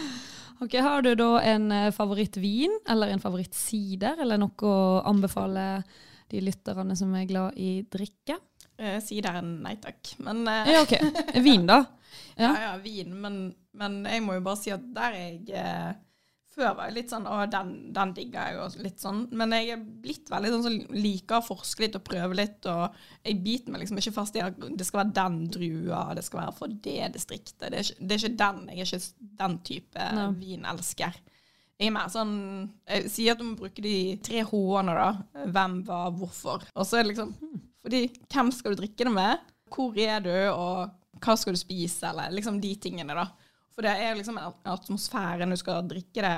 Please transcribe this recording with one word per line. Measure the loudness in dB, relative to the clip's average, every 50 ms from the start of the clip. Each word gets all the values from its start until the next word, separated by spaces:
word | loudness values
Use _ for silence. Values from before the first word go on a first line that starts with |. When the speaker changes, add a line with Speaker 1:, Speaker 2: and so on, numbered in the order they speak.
| -6 -6 -8 -10 -12 -14 -16 -16 -18 -18 -8 -8
Speaker 1:
Ok, | -4 0 2
har | 4 4 4 4 6
du | 6 6 8
da | 8 8 8 8 8
en, | 8 6 6 6 4 4
eh, | 4 4 4 4
favorittvin, | 2 2 0 0 2 0 0 0 0 0 0 0 2 2 2 2 2 0 0
eller | 2 2 4 4 2
en | 2 0
favorittsider, | 0 -2 -2 -2 -4 -4 -4 -6 -4 -2 -2 -2 -2 -2 -2 0 0 0 0 2
eller | 2 2 4 4
noe | 4 2 0
å | 2 2 4 6 6 6 6 6 4 6
anbefale | 6 4 4 4 2 0 -2 -2 -2 -2 -2 -2 -2 -2 -4 -6 -8 -14 -20 -20 -20 -20 -20 _ -8
de | -4 -2
lytterne | -2 -2 -2 -4 -6 -6 -4 -4 -2 -2 0
som | 0 2 2 2
er | 0 0
glad | 0 0 0 0 -2 -2 -2
i | -2 -2 -2 -2 -4
drikke? | -6 -6 -6 -6 -8 -10 _ _ -6 -6 -6 -8 _ _ -20 -20 -20 _ -8
Speaker 2:
Eh, | -6 -4 -4 -4
sider, | -6 -6 -6 -4 -4 -2 -4 -4
nei | -6 -6 -6 -6 -8 -8 -10
takk. | -10 -12 -14 -16 _ -16 -14 -14 -10
Men, | -8 -4 -4 -2 0
eh, | 0 0 2 4 8
Speaker 1:
Ja, | 8 8
ok. | 8 8 6 4 4 2 2 0 -4 0 2 6
Vin, | 8 10 10 10 10
da? | 10 10 10 10 6
Speaker 2:
<laughs> | 0 _ _ -20 -20 -20 -20 -10 0
Ja. | 4 4 4 4
Speaker 1:
Ja. | 2
Speaker 2:
Ja, | 0 -4 -6
vin, | -6 -8 -8 -8 -8 -8 -8 -8 -8
men, | -8 -6 -6 -4 -6 -6 -8 -12 _ _ -10
men | -6 -6 -4 -4 -4 -4
jeg | -2 -2 0 0
må | 0 0
jo | 0
bare | -2 -2 -4
si | -2 -4 -4
at | -4 -4 -6 -8 -4
der | -2 -2 -2 -2
jeg, | -4 -8 -8 -10 -12 -10 -8
eh, | -6 -4 -2 -2 -2 -2 -4 -4 -6 -8 -14 _ _ _ _ _ _ _ _ _ _
før | 0 0 0 0
var | 0 -4
jeg | -6 -6
litt | -8 -8 -6
sånn, | -8 -6 -6
«Å, | -4 -2 -2 0 0
den, | -2 -2 -4 -4 -8 -10 -12 -6
den | -2 0 0 0 -2
digger | -6 -10 -8 -8 -6 -6
jeg», | -6 -6 -6
og | -8 -8 -8
litt | -8 -10 -10 -8 -8
sånn. | -6 -4 -4 -4 -4 -4
Men | -2 -2 0 2
jeg | 2 0 0 -2 -6
er | -8 -10 -14 -16 -12
blitt | -10 -10 -10 -10 -8 -6
veldig | -4 -2 0 2 2
sånn | 2 2
som | 0 -2 -2 -4 -4 -2
liker | 0 0 0 0 -2 -2 0 0 0
å | 2
forske | 0 -6 -8 -6 -8 -2 -2 -2
litt | -2 -2
og | -6 -8
prøve | -6 -4 -2 -2 0 0
litt, | 0 0 0 -2 -6 -6
og | -2 0 0 -2 -2 -4 -10 -20 -20 -20 -8 -4
jeg | -2 -2 0 0
biter | 0 -2 -2 -4 -8 -8
meg | -8 -6
liksom | -6 -4 -2
ikke | -2 -2 -2
fast | -4 -4 -2 -2
i | -2 -2
at | -4 -4
det | -8 -10 -8 -6 -6 -4
skal | -2 0 2
være | 2 2 2
den | 2 2 2 0 -2 -2 -4
drua, | -4 -4 -4 -4 -2 -4 -2 -2 -2 -2 -4 -4 -6
det | -6 -8
skal | -6 -6 -6
være | -6 -6 -6
for | -8 -8 -8 -8 -8 -8
det | -8 -6 -4 -6 -6
distriktet. | -6 -8 -8 -8 -10 -12 -12 -16 -14 -12
Det | -8 -6 -4
er | -4 -4
ikke, | -4 -6 -6
det | -4 -2 0
er | 0 0
ikke | -2 0 2
den, | 2 0 0 -2 -10 -12
jeg | -10 -8
er | -6
ikke | -6 -6 -6 -8
s-, | -10 -14 _ -20 -18 -6 -2 -2
den | -2 -2 -4
type | -6 -8 -10 -10 -10 _ -8 -6 -4 -2 -2
Speaker 1:
Nei. | -2 0 -2 -2 -4
Speaker 2:
vinelsker. | -6 -8 -10 -8 -8 -8 -6 -6 -6 -8 -4 -4 -4 -6 -6 -10 -18 _ _ _ _ _ _ _ _ _ _ -2
Jeg | 0 0
er | 0
mer | 0 -4
sånn, | -4 -4 -4 -2 -2 -4 -4 -6 -6 -8 -8 -10 -10 -12 _ _
jeg | -4 -2 -2 -2 -4
sier | -2 2 2 2 2
at | 2 -2
du | -6
må | -6 -8
bruke | -10 -12 -8 -6 -2
de | 0 0 0 0 -2 -4 -6 -6
tre | -4 -2 -2 0
H-ene | 2 2 2 2 4 4 2 2 2 4
da. | 4 4 2 2 0 -6 -12 -12 -8 -6 0
Hvem, | 2 2 2 2 0 -4 -4
hva, | -4 -4 -2 -2 -2 -4
hvorfor. | -4 -6 -8 -10 -8 -6 -4 -4 -6 -6 -8
Og | -4 -4 -2
så | 2 2 2
er | 2
det | 2 0
liksom, | -4 -6 -6 -8
Speaker 1:
Hmm. | -12 -12 -12 -12 -12 -14 -16 _ _ -4
Speaker 2:
fordi | 0 2 2 2 0 -2 -8 -14 -2
hvem | 0 2 4 4 2
skal | 0 -2 -2 -2
du | -2 -4
drikke | -6 -4 0 2
det | 2
med? | 4 4 4 4 2 0 -2 -10 _ _ _ _ -4
Hvor | -2 -2 0 0 0
er | 2 2 0 0 0
du, | 0 2 2 2 2 2
og | 0 0 -2 -2 -2 -4 -6 -10 _ _ _ -18 0
hva | 4 4 4
skal | 4 4 0 0
du | -2
spise, | -2 -4 -4 -4 -2 -2 -2 -4 -4
eller | -4 -4 -4 -4 -4
liksom | -4 -4 -2 -2 -2 -2
de | -2 -2 -4
tingene | -4 -6 -6 -6 -6 -6 -4 -2
da. | -2 -2 -4 -6 _ _ _ _ _ _ _ _
For | 0 0
det | 2
er | 2 2 0 0 -2
liksom | -2 -4 -6 -8
at-, | -8 -8 -10 -12 -10 -6
atmosfæren | -6 -6 -6 -4 -4 -4 -4 -4 -4 -4 -4 -2 -2 -2 0 0 0
du | 0
skal | 0 -2 -2 -2 -2 -4
drikke | -4 -6 -8 -10 -6 -4 -2 0
det, | 0 0